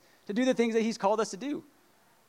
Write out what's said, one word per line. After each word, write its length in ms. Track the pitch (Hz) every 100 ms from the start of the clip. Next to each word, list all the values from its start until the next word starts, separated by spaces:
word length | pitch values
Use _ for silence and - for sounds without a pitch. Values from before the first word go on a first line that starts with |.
| _ _ -
to 80 |
do 120 | 202 262
the 80 |
things 200 | 247 233
that 80 | 226
he's 160 | 220 214
called 220 | 196 214
us 100 | 214
to 60 | 190
do. 260 | 262 294 - _ _ _ _ _